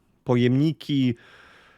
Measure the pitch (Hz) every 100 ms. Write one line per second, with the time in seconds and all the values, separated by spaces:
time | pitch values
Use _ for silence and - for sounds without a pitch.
0 | _ _ - 123 123 131 160 151 - 139
1 | 127 117 - - - - -